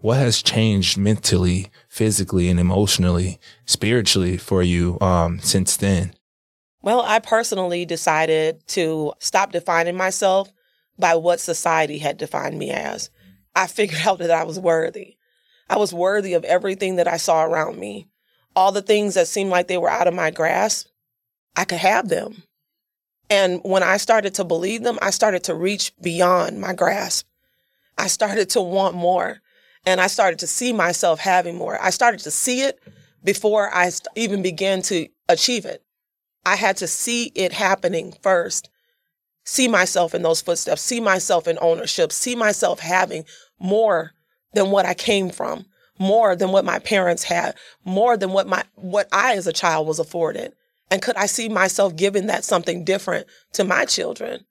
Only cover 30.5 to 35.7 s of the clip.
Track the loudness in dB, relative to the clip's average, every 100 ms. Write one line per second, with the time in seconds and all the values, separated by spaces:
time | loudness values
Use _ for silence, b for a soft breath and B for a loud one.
30.5 | -4 -2 0 0 2 0 0 2 2 2
31.5 | -6 -6 -2 -2 2 2 2 -4 -4 -2
32.5 | 0 -2 -4 b b b b -4 0 2
33.5 | 2 0 2 0 0 -10 -6 -4 -2 -4
34.5 | -2 -2 -2 -2 -4 -4 _ _ 2 2
35.5 | -2 -6